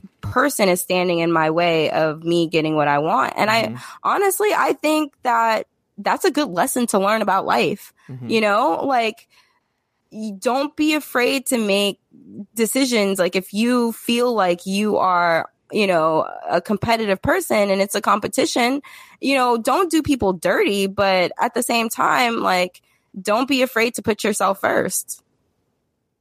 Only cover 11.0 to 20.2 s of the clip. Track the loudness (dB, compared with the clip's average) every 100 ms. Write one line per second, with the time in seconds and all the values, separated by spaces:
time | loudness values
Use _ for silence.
11 | -2 0 0 0 -2 -2 0 0 0 -4
12 | _ -20 -20 -18 -12 -2 0 2 2 2
13 | 0 0 0 -2 -4 -2 2 2 0 -4
14 | -2 0 0 2 0 0 -2 -2 0 0
15 | 2 2 2 0 -2 _ _ -2 2 2
16 | 2 2 -2 -8 -2 -2 0 -2 0 0
17 | 0 0 0 0 0 0 2 0 0 -2
18 | 0 0 0 -2 0 0 0 -2 -6 -20
19 | -20 -6 0 2 2 0 2 0 2 0
20 | 0 0